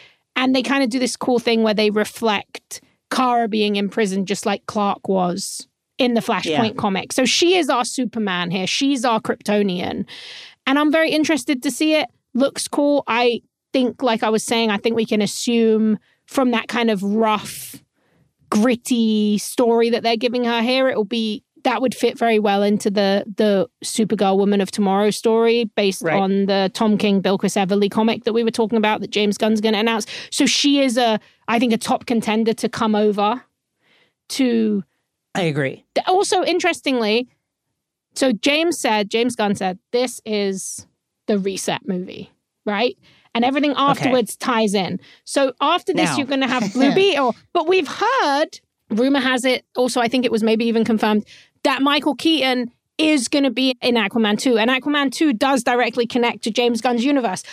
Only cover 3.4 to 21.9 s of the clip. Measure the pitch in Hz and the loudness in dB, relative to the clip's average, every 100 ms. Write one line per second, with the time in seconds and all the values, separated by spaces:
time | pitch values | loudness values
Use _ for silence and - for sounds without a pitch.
3.4 | 226 214 208 202 202 226 208 190 185 196 | 0 0 0 0 -2 -2 -2 -2 -4 -4
4.4 | 214 202 - 214 202 - - 190 180 180 | -2 -4 -4 -2 -2 -2 -2 0 0 -4
5.4 | - - - _ _ - 247 233 - 190 | -8 -12 -16 _ _ -2 0 2 0 -2
6.4 | 170 269 220 - 214 190 - - 254 - | 0 0 0 0 -2 -2 -2 0 0 2
7.4 | 349 370 277 277 - - 247 233 202 175 | 4 4 2 0 -2 -4 -4 -4 -2 -2
8.4 | 175 185 190 - 277 277 247 226 - - | -2 -4 -4 -2 0 0 0 0 -2 -4
9.4 | - 208 202 180 - - 190 - - - | 0 0 0 -2 -6 -6 -8 -12 -18 -20
10.4 | - - - 277 302 320 320 302 311 302 | -20 -8 -2 0 2 2 2 0 0 -2
11.4 | - 277 285 247 311 311 - _ _ 240 | -2 -4 -4 -2 0 0 -2 _ _ -2
12.4 | 277 - - - 285 285 - 226 247 233 | -2 -2 -6 0 2 0 0 0 0 0
13.4 | - _ _ 269 247 - 254 226 226 220 | -8 _ _ 0 0 0 -2 0 0 -2
14.4 | - 233 226 202 233 226 226 214 202 - | 0 0 0 0 0 -2 0 0 0 -2
15.4 | - 233 226 220 220 208 - _ _ - | 0 2 4 4 2 0 -6 _ _ 0
16.4 | 254 226 - 240 233 202 196 214 220 208 | 2 0 -2 -2 0 0 -2 0 0 0
17.4 | - - - - - _ _ _ _ _ | -4 -14 -16 -18 -20 _ _ _ _ _
18.4 | _ 214 240 240 - 233 220 214 208 208 | _ 2 2 2 0 0 2 2 2 0
19.4 | - - 240 233 233 233 220 233 247 247 | -2 0 2 4 2 2 0 0 0 0
20.4 | 233 233 233 262 262 214 208 233 220 208 | 0 0 0 2 0 0 -2 -2 -4 -6
21.4 | - _ - 226 254 | -10 _ -4 0 -2